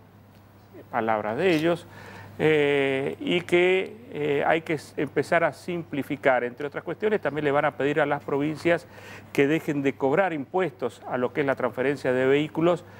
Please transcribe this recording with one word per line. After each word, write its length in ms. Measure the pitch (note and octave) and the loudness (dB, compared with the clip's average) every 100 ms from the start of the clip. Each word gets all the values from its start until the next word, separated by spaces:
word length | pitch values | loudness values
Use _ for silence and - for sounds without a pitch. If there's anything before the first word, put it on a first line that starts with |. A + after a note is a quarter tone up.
| - - - - - - - - - | -14 -20 -20 -20 -20 -20 -20 -20 -8
palabras 460 | B2 A2+ A2 G#2 A#2 | -2 0 0 0 0
de 180 | F#3+ | 2
ellos, 320 | D#3+ E3 F3 - - - - - - | 2 2 0 -4 -18 -18 -18 -16 -2
eh, 760 | D#3 D#3 C#3+ C#3+ C#3 C3+ C#3 - | 2 4 4 2 2 0 -2 -4
y 220 | C#3+ F3 | -2 -2
que, 560 | E3+ F3 F3+ F#3 F#3 - - | 2 4 4 2 -2 -8 -14
eh, 320 | D3+ D3 C#3+ - | -6 -2 0 2
hay 160 | D#3+ | 2
que 120 | D#3+ | 0
s-, 200 | D#3 - - | -6 -6 -6
empezar 460 | D3 - C#3 E3+ | -4 -2 0 2
a 100 | E3 | 2
simplificar, 920 | C3 - F3 D#3+ C#3+ D3+ D3 D3 B2 | -2 -6 -8 -6 -6 -6 -2 2 2
entre 240 | A#2+ A#2+ C#3+ | 0 -6 -10
otras 160 | D#3+ | -8
cuestiones. 360 | - D#3+ G#3+ G#3 | -10 -4 -2 -2
También 240 | D3+ C#3+ | -2 -2
le 60 | D3 | 0
van 140 | C#3+ | 2
a 80 | D3+ | 2
pedir 280 | - C#3 D3 | 0 0 2
a 60 | D3 | 0
las 160 | D3 | 0
provincias 640 | - C#3+ D3 D3+ E3+ E3+ - - - - - | -2 -2 -2 -2 0 0 -2 -18 -18 -18 -6
que 160 | - C#3 | 0 2
dejen 340 | D#3+ D#3+ D3 | 2 0 -2
de 120 | C#3 | -2
cobrar 380 | - C3+ D3+ F#3+ | 0 0 2 2
impuestos 720 | D#3 B2+ F#3 F3+ - B2 - - | -2 -4 -2 -2 -4 -8 -8 -6
a 100 | B2+ | -2
lo 140 | B2 | -2
que 80 | - | 0
es 60 | C#3 | 0
la 100 | C3 | 0
transferencia 560 | B2 A2+ B2+ C#3 C#3 | -2 0 -2 0 0
de 140 | B2+ C3 | 2 4
vehículos, 580 | C#3 D3+ - E3+ E3+ - - | 2 2 2 2 2 -2 -20